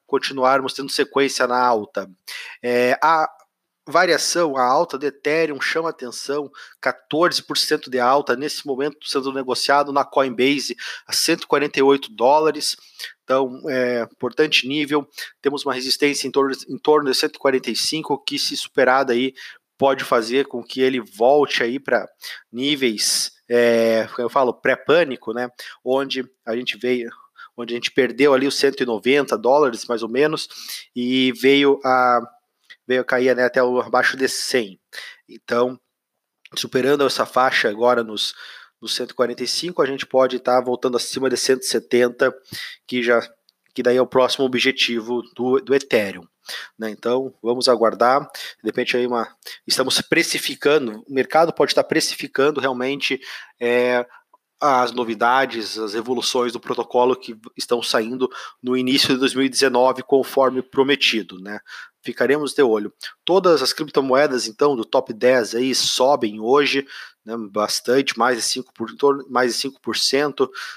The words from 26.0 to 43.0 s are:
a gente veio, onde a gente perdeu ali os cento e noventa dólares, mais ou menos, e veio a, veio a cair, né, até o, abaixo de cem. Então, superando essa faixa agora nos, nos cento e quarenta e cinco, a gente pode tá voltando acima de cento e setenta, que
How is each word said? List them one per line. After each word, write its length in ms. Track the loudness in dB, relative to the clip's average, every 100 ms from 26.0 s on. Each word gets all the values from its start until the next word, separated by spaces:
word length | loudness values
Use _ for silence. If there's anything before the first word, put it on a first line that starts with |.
| -2 -6 -8 _
a 100 | -8
gente 220 | -6 -6 -4
veio, 340 | -2 -2 -4 -14 -20 -20 -18 -12
onde 160 | -8
a 40 | -6
gente 140 | -2
perdeu 440 | 2 2 4 4
ali 120 | 4 2
os 100 | 2
cento 260 | 0 0
e 40 | -2
noventa 500 | 0 2 2 2 0
dólares, 500 | 4 4 4 -2 -6
mais 160 | -4
ou 60 | -2
menos, 400 | 0 0 0 -10 -14 -14 -14 -12 -6
e 360 | -2 2 0 2
veio 400 | 4 6 4 2
a, 380 | 2 2 4 2 -2 _ _ _ -20 -10 -2
veio 160 | -2
a 20 |
cair, 320 | 0 2 2 2
né, 80 |
até 180 | 2 2
o, 160 | 2 0
abaixo 380 | 0 2 2 0
de 100 | -2
cem. 540 | -2 -2 -2 -2 -10 _ -20 -20 -20 -20
Então, 500 | -16 -4 -2 -2 -4 _ _ _ _ _ _ -14 -10
superando 480 | -2 0 2 2
essa 220 | 2 0 0
faixa 420 | 2 2 2 0
agora 340 | 2 2 2
nos, 320 | -2 -6 -8 -8 -18 -20 -20 _
nos 140 | -8
cento 160 | -8 -6
e 40 |
quarenta 300 | -2 -4 -4
e 40 | -6
cinco, 340 | -4 -4 -2
a 40 | -2
gente 200 | -4 -2
pode 320 | 2 2 0
tá 200 | 0 0
voltando 380 | 0 -2 -2 -2
acima 320 | -4 -4 -2
de 80 | 0
cento 240 | 0 0
e 60 | 0
setenta, 680 | -4 0 2 2 2 0 -2 -12 -14 -14 -16 -8
que 160 | -4